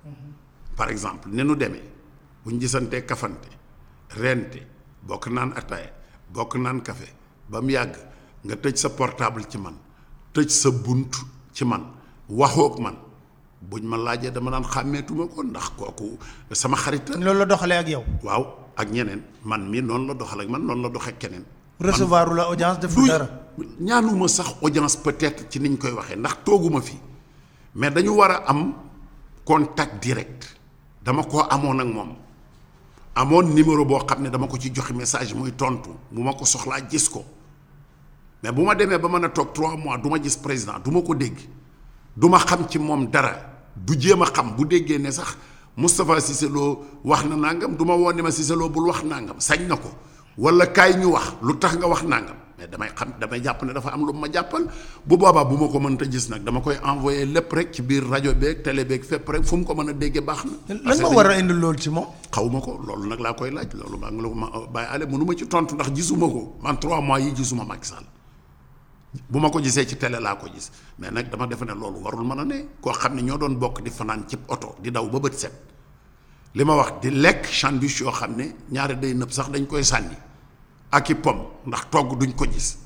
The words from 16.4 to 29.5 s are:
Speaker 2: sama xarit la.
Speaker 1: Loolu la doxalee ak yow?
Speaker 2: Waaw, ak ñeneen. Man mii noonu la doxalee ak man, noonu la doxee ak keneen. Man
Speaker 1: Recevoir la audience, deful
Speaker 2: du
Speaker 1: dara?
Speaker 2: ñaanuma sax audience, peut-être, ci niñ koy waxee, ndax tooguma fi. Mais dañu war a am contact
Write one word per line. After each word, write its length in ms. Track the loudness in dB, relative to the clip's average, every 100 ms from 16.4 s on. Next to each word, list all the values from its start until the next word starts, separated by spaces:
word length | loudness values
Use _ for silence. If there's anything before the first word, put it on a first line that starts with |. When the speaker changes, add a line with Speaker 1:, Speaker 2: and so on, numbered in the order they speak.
| -8
Speaker 2:
sama 240 | -4 2 2
xarit 320 | 2 -2 -4
la. 80 | -2
Speaker 1:
Loolu 220 | 2 4
la 60 | 4
doxalee 320 | 2 2 0
ak 100 | 0
yow? 160 | -4 -4 -4
Speaker 2:
Waaw, 220 | 0 0 -2 -10 -12 -6
ak 140 | -4
ñeneen. 320 | -2 -2 -6 -12 -14
Man 260 | -6 -4 -2
mii 100 | -2
noonu 280 | -2 -2 -4
la 60 |
doxalee 300 | -6 -8 -8
ak 60 | -6
man, 160 | -4 -4
noonu 160 | -4
la 60 | -4
doxee 180 | -6 -8
ak 60 | -8
keneen. 260 | -12 -12 -18 -20 -20 _
Man 100 | 0
Speaker 1:
Recevoir 440 | 2 4 6 6
la 80 | 2 0
audience, 280 | 2 0 0
deful 260 | 2 6
Speaker 2:
du 40 | 6
Speaker 1:
dara? 180 | 6 0 -10 -16 -14 -14 -6
Speaker 2:
ñaanuma 480 | 2 2 4 2 2
sax 280 | 0 -2 0
audience, 360 | 2 2 2 0
peut-être, 500 | -2 0 -2 -2 -10
ci 100 | -4
niñ 180 | -2 0
koy 140 | -2
waxee, 240 | -6 -8 -6
ndax 280 | -4 -2
tooguma 380 | 4 4 4 0
fi. 160 | -2 -14 -18 -20 -20 -20 -20 _ -16
Mais 160 | -2 0
dañu 200 | 2 4
war 200 | 6 6
a 180 | 6 2
am 240 | 2 0 -4 -14 -20 -20 -20 -20 -14
contact 560 | 2